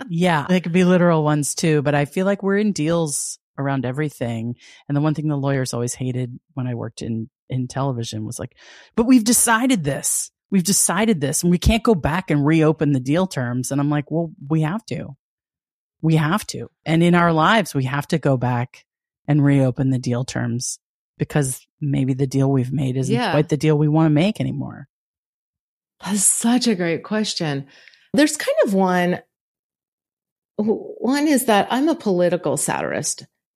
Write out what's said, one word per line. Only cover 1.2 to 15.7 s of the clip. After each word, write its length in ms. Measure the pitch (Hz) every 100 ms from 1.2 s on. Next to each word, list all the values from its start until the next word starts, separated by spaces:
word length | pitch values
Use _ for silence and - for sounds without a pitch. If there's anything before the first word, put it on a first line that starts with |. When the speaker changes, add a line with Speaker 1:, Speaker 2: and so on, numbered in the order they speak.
Speaker 1:
ones 320 | 151 147 143
too, 280 | - 170 151
but 120 | 139
I 120 | 143 143
feel 180 | - 185
like 160 | 196
we're 160 | 190 196
in 140 | 214
deals 680 | 165 151 170 160 139 - - _ -
around 260 | 139 135
everything. 720 | 123 131 151 - 120 113 117 120 - - -
And 80 | 143
the 40 |
one 100 | 151
thing 140 | 151 151
the 80 | 143
lawyers 380 | 139 139 127
always 200 | 120 120
hated 460 | - 127 127 123 127 -
when 120 | - 127
I 80 |
worked 280 | 117 110 -
in, 260 | 113 113 110 _ _
in 180 | 131 123
television 560 | 131 139 123 117 110
was 140 | 107 -
like, 180 | - - - - - -
"But 80 | 233
we've 180 | 254
decided 600 | 214 233 - 220 262 240
this. 460 | 139 131 - - - _ _
We've 120 | 196
decided 580 | 175 196 - 180 226 175
this 220 | 139 151
and 80 | 175
we 80 | 175
can't 240 | - 226
go 120 | 233 185
back 340 | 139 170 -
and 140 | 151 143
reopen 460 | 160 156 156 147
the 80 | 135
deal 260 | 123 160 185
terms." 460 | - 123 123 123
And 80 | 139
I'm 100 | 143
like, 200 | 147 143
"Well, 200 | 160 170 - 143
we 120 | 160
have 240 | 156 208 -
to. 300 | - - 139 _ _ _ _ _